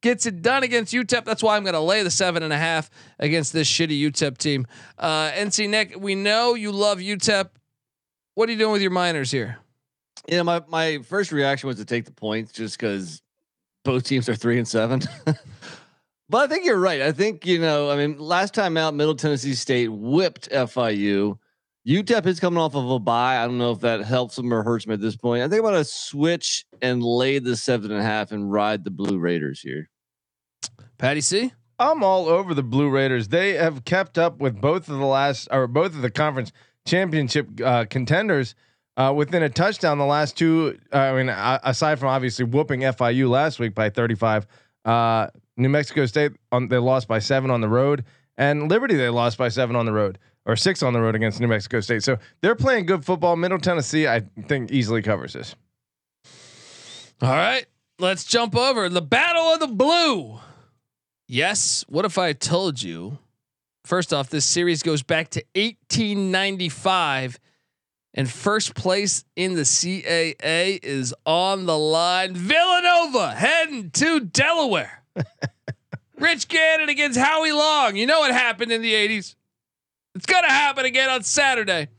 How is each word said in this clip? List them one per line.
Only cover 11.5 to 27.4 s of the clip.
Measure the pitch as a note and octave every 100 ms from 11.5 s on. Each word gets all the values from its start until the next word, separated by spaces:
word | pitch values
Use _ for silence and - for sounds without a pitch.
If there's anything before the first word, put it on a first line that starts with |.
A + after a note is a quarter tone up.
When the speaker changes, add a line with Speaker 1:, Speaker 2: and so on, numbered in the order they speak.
| C#3 C3+
Speaker 2:
was | A2
to | G#2+
take | A#2+
the | A2
points | - A2 G#2+ G#2+
just | - A2 -
'cause | A2+ G2+ F#2 D#2 _ _ _ _ _ _
both | - B2+
teams | B2 C3+ A#2+
are |
three | A2 A#2 A#2+
and | A2+
seven. | A#2 A2+ C3 - - -
<laughs> | D3+ - G#2 - - _ _ _ _ _
But | A#3 C#4+
I |
think | D#4+
you're | F4 G#3
right. | F#3 D3+
I | C#3
think, | D3 G#3 F3
you | E3+ F3
know, | E3 D3 D3
I | C#3+
mean, | D3 C#3+
last | D3+ F3 G3
time | - F#3+ D#3+
out, | D#3+
Middle | D3 D3+
Tennessee | D3 D#3 C#3+ C3
State | B2+ - B2+ A#2
whipped | G#2+ A2 D3 F#3+ - -
F | C3+ B2 -
I | A#2
U. | G#2 G2+ G2+ G#2 G2+ _ _ _ _
U | A2+ E3
tep | G3+ A#3 F3
is | E3+
coming | F3+ E3+
off | D#3+
of | C#3 B2
a | C3
bye. | G#2 A#2 B2 B2+
I | A#2+
don't | B2
know | A#2+
if | A2
that | - A2+
helps | G#2+ B2+ B2 -
them | B2
or | A#2
hurts | G#2+ A#2 G#2
them |
at | G#2+
this | G#2+ G#2+
point. | A#2+ A#2+
I | C3
think | G#3
I'm | A3
gonna | F#3+
switch | D3 - - B2 D#3 E3+ - - - -
and | B2+ B2
lay | A#2+ A#2+ B2+ C#3